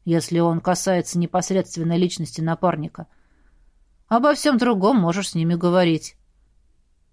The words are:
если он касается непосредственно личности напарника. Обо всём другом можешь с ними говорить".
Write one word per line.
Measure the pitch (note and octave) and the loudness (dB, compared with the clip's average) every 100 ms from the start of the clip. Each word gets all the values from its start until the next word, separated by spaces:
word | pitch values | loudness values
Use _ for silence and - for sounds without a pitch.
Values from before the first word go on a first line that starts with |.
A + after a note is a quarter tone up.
| - | -2
если | E3 - E3+ | -2 0 0
он | E3+ E3 | 0 0
касается | F#3 F3 G3 F3+ - F3 | -2 -2 0 -2 -2 -4
непосредственно | E3+ F#3 - F#3+ F3+ E3+ E3 E3+ | -2 -2 -2 -2 -2 -6 -2 0
личности | F3+ - D#3 - | -2 -4 -10 -6
напарника. | D#3+ E3 F3+ D#3+ D3+ - E3 _ _ _ _ _ _ _ _ _ _ | -4 -2 -2 -2 -8 -14 -20 _ _ _ _ _ _ _ _ _ _
Обо | A#3 D4 | 2 2
всём | D4 D4 B3 | 2 2 2
другом | B3+ G3+ G3 C4 | 2 2 4 4
можешь | E3+ F#3 F#3 | 2 0 -4
с | E3+ | -2
ними | E3 E3+ | 0 0
говорить". | F3 F3+ F3 D#3 - - _ _ _ _ _ _ _ _ _ | 2 4 4 0 -4 -18 _ _ _ _ _ _ _ _ _